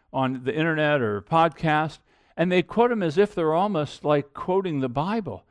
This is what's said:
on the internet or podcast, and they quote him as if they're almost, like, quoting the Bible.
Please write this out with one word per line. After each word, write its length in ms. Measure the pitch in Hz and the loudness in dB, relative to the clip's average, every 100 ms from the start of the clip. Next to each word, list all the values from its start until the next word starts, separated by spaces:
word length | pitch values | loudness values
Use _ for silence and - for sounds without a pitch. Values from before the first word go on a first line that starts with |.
| _ | _
on 320 | 135 131 127 | -4 -2 -2
the 100 | 123 | -4
internet 460 | 156 165 156 151 147 | -2 0 0 2 2
or 220 | 110 101 | 0 -2
podcast, 800 | - 165 165 - 160 151 156 - _ _ _ - | 0 2 2 0 0 0 0 -6 _ _ _ -2
and 160 | 175 | 2
they 100 | 180 | 2
quote 300 | 175 220 247 | 2 2 2
him 100 | 226 | 2
as 140 | 170 156 | 0 2
if 180 | 202 | 0
they're 200 | 180 156 | 2 0
almost, 500 | 165 208 165 143 - | 0 0 -2 -4 -4
like, 300 | 147 147 - | 0 0 0
quoting 460 | - - 190 190 143 | -8 -2 -2 0 -2
the 80 | 131 | -2
Bible. 560 | 127 175 226 165 92 _ | -2 -2 -4 -6 -12 _